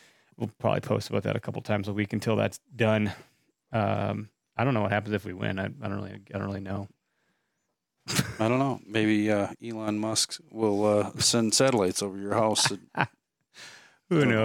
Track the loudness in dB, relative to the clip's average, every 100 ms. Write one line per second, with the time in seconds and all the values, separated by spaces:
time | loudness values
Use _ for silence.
0 | -20 _ _ -8 -8 -2 0 0 0 -2
1 | -2 -4 -2 -4 -4 -8 -2 -2 -2 -4
2 | -4 -2 0 0 0 -4 _ -2 2 2
3 | 0 -6 -16 _ _ _ _ -2 0 0
4 | -2 -4 -8 _ _ -2 0 2 2 0
5 | 0 -2 -4 -6 -4 -4 -6 -6 -8 -8
6 | -8 -14 -10 -8 -6 -6 -6 -8 -8 _
7 | _ _ _ _ _ _ _ _ _ _
8 | -4 -2 -2 -2 0 2 0 -2 -4 2
9 | 4 4 4 2 0 -6 -10 -6 -4 -4
10 | -2 -2 -2 -6 -12 -2 0 4 4 4
11 | 2 0 2 2 2 4 4 4 2 0
12 | -4 -6 -2 0 2 2 0 -2 -6 -2
13 | -2 _ _ _ _ -20 -20 -20 -20 _
14 | -2 2 4 4